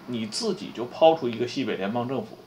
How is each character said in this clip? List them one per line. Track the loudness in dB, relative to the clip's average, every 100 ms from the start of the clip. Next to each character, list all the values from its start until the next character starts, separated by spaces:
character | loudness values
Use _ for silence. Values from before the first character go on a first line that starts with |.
| -6
你 | -4 -4
自 | -2 -2
己 | -2 -4
就 | -6 -8
抛 | 6 6
出 | 6 2
一 | -2
个 | -2
西 | -2
北 | -2 -2
联 | -2
邦 | -2 -2
政 | -4
府， | -4 -10